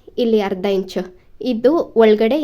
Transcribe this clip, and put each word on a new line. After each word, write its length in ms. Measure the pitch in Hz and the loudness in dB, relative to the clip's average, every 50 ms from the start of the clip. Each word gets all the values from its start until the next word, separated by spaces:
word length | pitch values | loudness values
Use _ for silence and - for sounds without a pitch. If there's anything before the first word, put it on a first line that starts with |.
| _ - - - 247 | _ -10 -6 -4 -2
ಇಲ್ಲಿ 180 | 226 220 214 196 190 | 0 0 0 0 -2
ಅರ್ಧ 160 | 190 180 185 208 196 | -4 -4 -4 -2 -2
ಇಂಚು, 260 | 190 196 190 - 180 180 - - _ _ _ - - - 254 247 | -2 -4 -4 -6 -8 -8 -10 -12 _ _ _ -16 -10 -6 -6 -2
ಇದು 180 | 220 240 254 320 339 - - - 226 | 0 0 2 2 0 -2 -2 2 4
ಒಳಗಡೆ 380 | 226 220 214 214 220 226 262 311 | 4 4 4 4 2 0 0 0